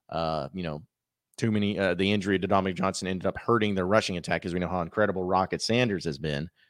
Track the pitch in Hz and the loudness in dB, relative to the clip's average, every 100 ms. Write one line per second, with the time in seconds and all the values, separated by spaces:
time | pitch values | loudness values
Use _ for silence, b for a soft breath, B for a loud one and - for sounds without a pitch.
0 | - 82 80 80 67 92 85 76 - _ | -8 -4 -2 -2 -4 -6 -6 -6 -10 _
1 | _ _ _ - 113 107 101 95 95 90 | _ _ _ -4 0 2 0 2 0 2
2 | 98 104 95 95 92 101 95 87 95 - | 2 2 2 0 2 2 2 0 -2 -2
3 | 92 92 95 - - 117 107 95 90 107 | -4 -2 -4 -2 0 2 2 0 2 2
4 | - 87 - 85 92 87 85 90 85 - | 2 -2 -2 -2 -2 -2 -2 -2 -2 0
5 | 104 92 90 95 95 - - 117 120 92 | 0 0 0 2 2 -2 0 2 2 0
6 | 80 71 78 73 85 - _ | -4 -4 -2 -4 -4 -12 _